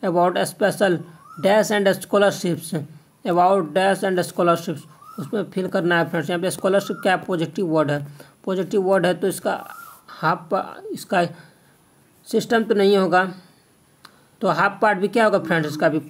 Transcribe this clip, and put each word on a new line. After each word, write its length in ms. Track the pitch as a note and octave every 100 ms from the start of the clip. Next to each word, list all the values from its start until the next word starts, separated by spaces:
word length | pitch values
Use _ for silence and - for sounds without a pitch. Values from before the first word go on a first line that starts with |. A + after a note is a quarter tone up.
about 400 | G3 E3+ F3+ F#3 F#3+
special 500 | - G3+ F#3 G3 E3 - - - -
dash 300 | F#3+ G#3+ G#3
and 240 | G#3 G3 F#3+
scholarships, 720 | - G3+ G3+ - F3+ D#3 - E3 C#3 - _ _
about 480 | - F3 F3+ G3 D#3
dash 300 | D3+ F#3+ F#3+
and 200 | G3+ F3+ E3+
scholarships, 540 | - F3 E3 F3 D3+ - - - -
उसमें 260 | C#3+ A3 F3+
फिल 160 | - F#3
करना 300 | F#3+ E3+ E3+
है 100 | D#3+
फ्रेंड्स। 200 | E3+ C#3+
यहाँ 100 | F3
पे 80 | F3+
स्कॉलरशिप 460 | F3+ F#3+ G3 G3 F#3
क्या 100 | G3+
है? 120 | F3+
पॉजिटिव 420 | - F3+ D#3+ F3+ F3+
वर्ड 160 | D#3 D3
है, 160 | D3 C#3+ - - _
पॉजिटिव 380 | - F#3 F#3 G#3+
वर्ड 240 | F#3 F#3+ F3
है 80 |
तो 140 | F3 F#3+
इसका 240 | F3 - - - - - - -
हाफ 400 | - D#3+ F3+ E3+
पा-, 420 | G3 - - G#4
इसका 320 | F4 - F#3 E3+ - - _ _ _ _ _ _ _ -
सिस्टम 380 | A3+ A3+ A#3
तो 100 | A3
नहीं 220 | G#3 G3 G3+
होगा, 280 | F#3 F3+ F#3 F3+ - _ _ _ _ _ - _ _ _
तो 80 | F#3+
half 300 | D#3 G3 -
part 160 | G#3+ G3
भी 100 | G3+
क्या 160 | A#3
होगा 140 | A3 F#3+
friends? 300 | D#3+ E3+ D3+
इसका 200 | D3+ E3
भी 100 | D3+